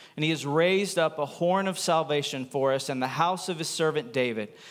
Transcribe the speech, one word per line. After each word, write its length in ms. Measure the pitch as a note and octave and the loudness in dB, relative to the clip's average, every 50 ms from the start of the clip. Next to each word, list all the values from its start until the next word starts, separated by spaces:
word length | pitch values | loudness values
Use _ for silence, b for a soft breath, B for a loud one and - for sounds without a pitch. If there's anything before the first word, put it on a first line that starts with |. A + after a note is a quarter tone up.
| B B B | B B B
And 60 | D3 D3+ | -2 0
he 60 | D#3+ | 0
has 160 | E3 C#3 C3 | 0 0 -2
raised 520 | C#3+ C#3+ D#3+ E3 F3+ F#3+ G3 G#3 F#3+ - | 0 2 4 4 4 4 2 0 0 0
up 220 | E3+ D#3+ D#3 D#3+ - | 2 2 0 0 -2
a 60 | D3 | -6
horn 420 | C#3 - - E3+ F3 F#3 G3 G3 | -4 -2 0 0 2 2 2 0
of 100 | F#3+ F3+ | -2 -2
salvation 680 | - - - E3 E3 D#3 C#3+ D3+ D3 C#3 - - C3+ B2+ | -2 0 2 2 2 2 2 0 0 0 -2 -6 -6 -8
for 260 | B2+ - C#3 C3+ C3+ | -4 -2 0 2 2
us 180 | C3+ C3+ - - | 2 0 -2 -4
in 120 | C#3 B2+ | -2 -2
the 60 | B2+ C3 B2+ C#3+ | -2 -2 0 0
house 300 | E3 F3 F#3+ F3+ - - | 2 2 0 -2 -4 -6
of 80 | F3+ | -4
his 100 | D#3 D#3+ | -4 -4
servant 460 | - - - D#3+ D#3 D3+ D3+ B2+ A#2+ - | -4 -2 0 2 2 2 0 -2 -2 0
David, 340 | C3+ B2+ B2 A2+ A2 G#2 G#2 B B B B | 0 0 0 0 -4 -6 -8 B B B B